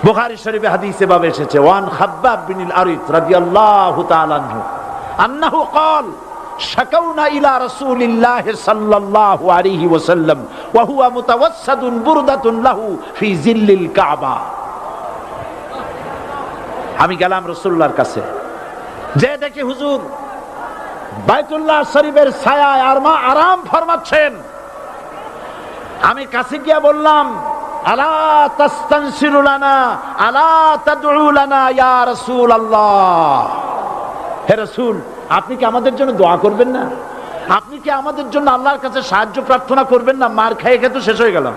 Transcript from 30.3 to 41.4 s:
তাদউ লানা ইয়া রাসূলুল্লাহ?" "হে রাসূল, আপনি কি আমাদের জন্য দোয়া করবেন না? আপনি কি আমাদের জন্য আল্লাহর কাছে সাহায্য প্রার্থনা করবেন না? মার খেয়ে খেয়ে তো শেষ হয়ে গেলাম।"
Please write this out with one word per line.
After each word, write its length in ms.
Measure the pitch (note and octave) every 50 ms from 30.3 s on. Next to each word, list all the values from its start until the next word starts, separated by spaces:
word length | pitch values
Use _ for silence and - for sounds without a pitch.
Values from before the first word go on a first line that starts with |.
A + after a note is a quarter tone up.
| B3 C#4 D#4 D#4+ D#4+ D#4+ D#4+ D#4 D4+ D4 -
তাদউ 460 | D4+ D4 D4 D4+ D4 C#4+ D4+ D4+ D4
লানা 380 | C#4+ C#4+ C#4 C4+ C#4 C4+ C4 C4
ইয়া 360 | C4 C4 B3+ B3+ B3+ B3 B3
রাসূলুল্লাহ?" 1400 | B3 A#3+ - - - B3+ B3 A#3+ A#3 A#3 A3 A3 G#3+ A3 G#3+ G#3+ G#3 G3+ G3 F#3+ F#3 F3 E3 D#3+ D3+ C3+ B2 A#2+ - - - - - - - - - - - - - - - - - - - - -
"হে 60 | G3+
রাসূল, 460 | A3 G#3+ - - - B3+ A#3 G#3+ F3 - - - - - -
আপনি 260 | D#3 F#3 F#3+ - C4
কি 100 | - B3+
আমাদের 300 | A3+ A3 B3 A3+ C4 B3
জন্য 160 | B3+ C#4 C4
দোয়া 260 | A#3 F#3 F#3+ E3+ F3
করবেন 300 | E3+ F#3 G#3 G#3 G#3 A#3+
না? 220 | B3 B3+ B3+ B3+ B3+ - - - - - - - - - - - -
আপনি 300 | F3+ G#3 - A#3+ D4 C#4
কি 120 | - D4
আমাদের 380 | C#4+ C4+ C4+ D4+ C#4+ C#4+ C#4+ A#3
জন্য 220 | G3+ C#4+ D4 C#4
আল্লাহর 260 | B3+ B3+ C4 C#4 C#4+
কাছে 240 | C4+ C4+ C4 G#3 C4+
সাহায্য 400 | - - F#3 G3+ A3 A3 - C4
প্রার্থনা 420 | A#3+ A3+ B3+ B3 B3+ - B3+ C4+ B3+
করবেন 340 | B3+ B3 A#3+ A#3 B3+ C4+
না? 100 | C4 B3+
মার 280 | A3+ A3 A3+ G#3+ A3+ A3+
খেয়ে 220 | - - A#3 B3+
খেয়ে 120 | A#3 B3 C4
তো 120 | B3+ C4+
শেষ 200 | G3 G3+ G#3+ F#3+
হয়ে 100 | A#3+ A3+
গেলাম।" 220 | F3+ E3